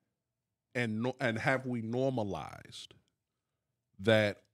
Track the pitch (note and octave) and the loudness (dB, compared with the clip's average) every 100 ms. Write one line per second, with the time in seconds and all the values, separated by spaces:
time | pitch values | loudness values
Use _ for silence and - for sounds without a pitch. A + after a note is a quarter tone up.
0 | _ _ _ _ _ _ _ B2 A#2 G#2+ | _ _ _ _ _ _ _ -2 -2 0
1 | B2 - B2+ A2+ D3+ C3 B2+ A#2+ A2 A#2+ | -2 0 -2 0 2 0 0 -4 -2 0
2 | C3+ B2+ G2+ E2 C2 - - - - - | 0 0 -2 -4 -8 -14 -18 -18 -18 -20
3 | _ _ _ _ _ _ _ _ _ - | _ _ _ _ _ _ _ _ _ -4
4 | G2 A2 G#2 F#2+ _ | 4 4 4 -2 _